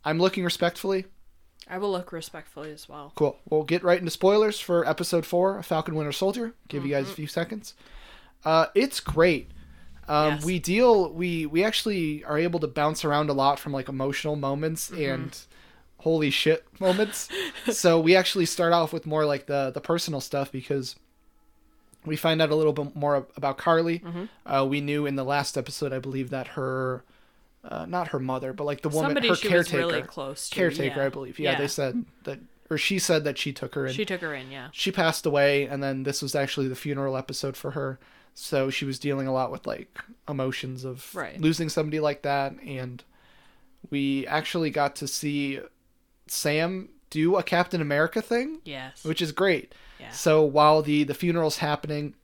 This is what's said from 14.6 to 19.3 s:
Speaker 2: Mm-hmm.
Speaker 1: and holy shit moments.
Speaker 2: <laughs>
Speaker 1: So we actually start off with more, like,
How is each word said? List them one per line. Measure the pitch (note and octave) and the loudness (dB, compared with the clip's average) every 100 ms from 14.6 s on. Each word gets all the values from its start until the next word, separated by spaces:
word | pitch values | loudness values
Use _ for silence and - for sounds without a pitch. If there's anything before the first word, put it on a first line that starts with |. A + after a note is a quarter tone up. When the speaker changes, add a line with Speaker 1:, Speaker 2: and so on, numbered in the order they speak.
| D#3+ D#3+ - | -2 -4 -6
Speaker 2:
Mm-hmm. | F3+ C#3+ | -4 -2
Speaker 1:
and | C3 C3 - - - - - _ _ | -2 -6 -10 -20 -20 -20 -20 _ _
holy | D#3+ D#3+ D3 | 0 2 2
shit | - D#3 D#3+ - - | 2 4 2 0 0
moments. | F#3+ F#3 G#3+ - - F#4+ F4 | 2 4 2 -2 -6 -6 -6
Speaker 2:
<laughs> | - - | -4 -4
Speaker 1:
So | A3 F3+ E3 | 2 6 6
we | D#3+ F#3 | 6 6
actually | F#3 G3 E3 | 6 0 0
start | - E3+ | 2 4
off | E3+ D#3 | 4 2
with | E3 D#3 | -2 -2
more, | D3+ | 0
like, | D3+ | 2